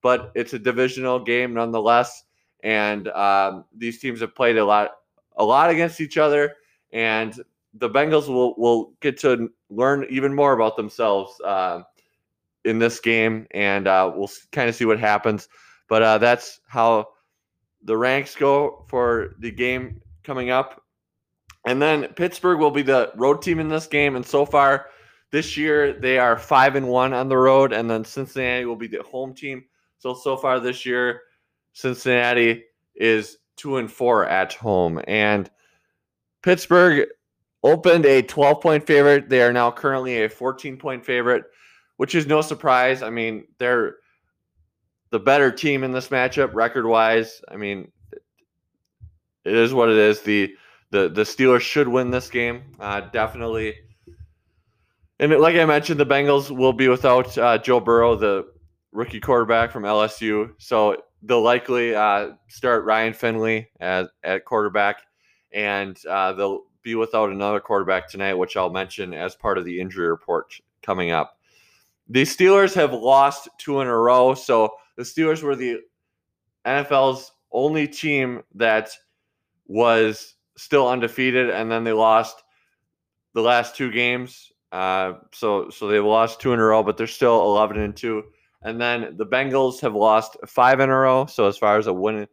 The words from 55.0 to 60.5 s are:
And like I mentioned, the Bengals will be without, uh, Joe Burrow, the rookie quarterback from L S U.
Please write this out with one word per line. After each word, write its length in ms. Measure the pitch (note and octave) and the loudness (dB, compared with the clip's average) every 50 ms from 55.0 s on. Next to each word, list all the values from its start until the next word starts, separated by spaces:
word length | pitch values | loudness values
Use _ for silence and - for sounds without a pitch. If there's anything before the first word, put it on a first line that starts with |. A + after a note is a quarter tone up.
| _ _ _ _ | _ _ _ _
And 180 | C#3 D3+ D#3 C3+ | 2 4 4 6
like 180 | D#3 E3 E3+ | 6 6 6
I 80 | F3 E3 | 4 4
mentioned, 320 | D#3 D3 D3 D3 E3+ E3 C#3+ | 4 2 2 0 -2 0 0
the 80 | C#3 | 2
Bengals 440 | B2 C#3 C#3 C#3 C#3+ C#3+ C#3+ C#3 C#3 | 2 2 2 2 2 2 2 0 -4
will 220 | B2+ B2+ B2+ C3 | -4 2 2 2
be 160 | B2 A2+ C3+ B2+ | 2 4 2 2
without, 480 | B2 B2 - C3+ B2 B2+ B2 A#2 - | 2 4 4 4 4 4 2 -2 -2
uh, 220 | - A#2 A#2+ A#2 A2 | 0 2 2 2 2
Joe 220 | - - B2 A#2+ | 2 2 0 2
Burrow, 340 | G2 A#2 A#2 A#2 A#2 A#2+ A#2 | 2 2 4 4 4 4 2
the 320 | G2+ A2 G#2 G2 F#2+ - - _ _ _ _ _ _ _ _ | 2 0 -2 -2 -2 -6 -10 _ _ _ _ _ _ _ _
rookie 280 | - G#2 A#2+ - - G#2+ | -10 -8 -8 -8 -10 -12
quarterback 520 | - - C3 A#2+ A#2 G#2 A#2 A2+ A#2 A2+ | -2 0 2 2 2 2 2 0 0 -2
from 120 | - B2 G2+ | -4 -8 -4
L 160 | G2+ G#2+ G#2+ | -2 0 0
S 220 | G#2+ G#2+ - - | 0 -2 -4 -6
U. 320 | A2+ A2 G#2+ G#2 G#2+ A#2 | -6 -4 -2 -4 -4 -6